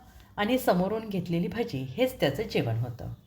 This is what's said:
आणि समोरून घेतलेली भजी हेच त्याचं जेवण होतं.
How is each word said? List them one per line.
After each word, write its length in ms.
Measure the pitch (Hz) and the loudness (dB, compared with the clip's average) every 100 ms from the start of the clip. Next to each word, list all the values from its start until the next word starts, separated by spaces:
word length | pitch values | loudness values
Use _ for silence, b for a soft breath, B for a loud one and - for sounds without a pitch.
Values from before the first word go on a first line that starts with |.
| b b b - | b b b -4
आणि 200 | 208 254 | 2 2
समोरून 520 | 247 180 185 220 220 | 4 4 2 -2 -2
घेतलेली 380 | 190 170 170 175 | -4 0 -2 0
भजी 360 | 233 233 131 131 | -2 -2 -2 -6
हेच 300 | - 254 - | 0 0 4
त्याचं 240 | 151 - | 0 0
जेवण 320 | 226 190 120 113 | -2 0 0 0
होतं. 380 | 127 - 120 - | -2 -6 -10 -12